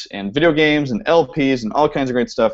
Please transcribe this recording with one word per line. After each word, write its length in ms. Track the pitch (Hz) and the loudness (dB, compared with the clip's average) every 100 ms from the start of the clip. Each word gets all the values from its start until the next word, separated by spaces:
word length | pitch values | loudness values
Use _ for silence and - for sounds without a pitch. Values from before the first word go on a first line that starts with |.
| - | -12
and 200 | 101 98 | -10 -6
video 200 | 123 165 | 2 2
games 400 | 151 151 151 143 | 4 2 2 0
and 100 | 107 - | -4 2
L 200 | 165 151 | 2 2
Ps 380 | - 135 131 | 0 0 0
and 80 | 110 | -2
all 160 | 110 147 | 0 0
kinds 200 | 147 135 | 0 -2
of 60 | |
great 160 | 123 117 | -2 -4
stuff 220 | - 113 | 0 -2